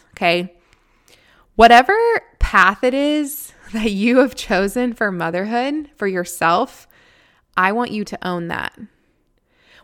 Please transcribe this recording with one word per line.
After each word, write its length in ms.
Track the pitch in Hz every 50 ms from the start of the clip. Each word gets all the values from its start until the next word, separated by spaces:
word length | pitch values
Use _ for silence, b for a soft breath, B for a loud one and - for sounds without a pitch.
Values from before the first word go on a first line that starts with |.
| _ _
Okay. 420 | - - 196 175 170 175 180 180 - _ b b b b b b b b b b b b b b b b b b b
Whatever 380 | - 226 233 240 240 254 302 403 453 466 466 453 - - _ _ -
path 440 | - - - 196 180 185 202 -
it 120 | - 254 254
is 580 | 277 285 294 302 302 294 277 - - - - - _
<laughs> 100 | - -
that 180 | 208 220 214 233
you 280 | 202 190 208 240 247 262
have 160 | 277 254 -
chosen 580 | - - - 208 180 196 202 - 247 247 247 226
for 180 | - 226 202
motherhood, 760 | 185 175 165 165 170 180 196 214 233 240 254 277 285 311 294 - _
for 100 | - 208
yourself, 840 | 196 185 180 180 - - - 165 165 170 202 254 - - - - _ b b b b b b b b b b b b -
I 160 | 185 185 190
want 200 | 208 233 247 -
you 120 | - 214 202
to 220 | - - - -
own 220 | 185 180 175 170 170
that. 280 | 165 - - - - - 214 - _ _ _ _ _ _ _ _ _ _ b b b b b b b b